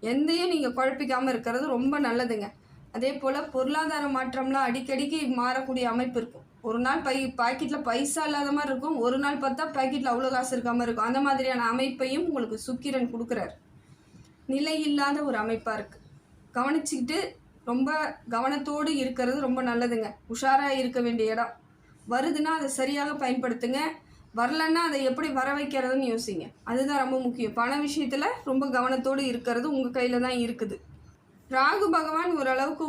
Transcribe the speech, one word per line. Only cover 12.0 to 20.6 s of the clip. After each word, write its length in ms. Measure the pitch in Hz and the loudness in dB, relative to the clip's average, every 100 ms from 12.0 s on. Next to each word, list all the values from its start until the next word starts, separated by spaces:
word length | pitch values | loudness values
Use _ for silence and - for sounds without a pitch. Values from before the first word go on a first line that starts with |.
| 262 285 349 | -2 0 0
உங்களுக்கு 300 | 285 226 220 - | -2 -2 -4 -6
சுக்கிரன் 440 | 254 285 262 240 | -4 -2 0 -2
கொடுக்குறாரு. 420 | 233 233 226 180 - - - - - - - - - - | -4 -4 -4 -4 -10 -20 -20 -20 -20 -20 -20 -20 -16 -4
நிலை 220 | 269 302 311 302 | -2 0 0 0
இல்லாத 280 | 285 277 285 285 | 2 2 0 0
ஒரு 80 | 226 220 | -2 -2
அமைப்பா 280 | 220 226 214 | -2 -4 -6
இருக்கு. 180 | - - - - - - - 240 | -8 -18 -20 -20 -20 -20 -10 -2
கவனிச்சுக்கிட்டு 600 | 269 311 311 262 240 330 - - - - - | 0 0 0 -4 0 -2 -2 -8 -20 -12 -2
ரொம்ப 180 | 247 269 311 - - - 233 | 0 0 0 -2 -6 -4 -2
கவனத்தோடு 560 | 262 285 294 294 302 285 | 0 0 -2 -2 0 0
இருக்கிறது 380 | 262 254 247 277 262 | 0 0 0 0 0
ரொம்ப 120 | 254 247 | 0 2
நல்லதுங்க. 360 | 233 240 226 214 - - | 2 2 0 -2 -8 -10
உஷாரா 360 | 233 269 269 | 0 4 4